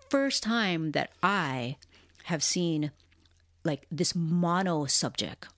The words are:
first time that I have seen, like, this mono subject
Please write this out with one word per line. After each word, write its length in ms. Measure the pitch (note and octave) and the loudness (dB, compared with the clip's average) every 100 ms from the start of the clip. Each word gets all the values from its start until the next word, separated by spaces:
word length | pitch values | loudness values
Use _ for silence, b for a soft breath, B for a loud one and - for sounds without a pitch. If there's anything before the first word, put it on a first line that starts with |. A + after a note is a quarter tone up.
| - | -2
first 320 | C#4 C#4 - | 0 2 0
time 480 | G#3+ A#3 G3 E3 D#3+ | -2 0 0 0 0
that 200 | C#3+ - - | -2 -4 -2
I 560 | F#3 G3+ D3 C3 A#2+ - B B B B | 0 2 0 -2 -4 -6 B B B B
have 200 | - D#3+ | -4 -2
seen, 480 | - F3+ E3+ D3+ D3+ - _ _ _ _ _ _ | 0 0 2 0 -2 -6 _ _ _ _ _ _
like, 220 | E3 C#3+ - | -4 -4 -6
this 240 | D3+ F3 F3 | -2 0 0
mono 680 | D#3+ F3 E3+ F3+ F#3 D#3 C#3+ | 2 2 4 2 2 0 0
subject 640 | - B2+ - E2+ - - | 0 0 -4 -8 -10 -18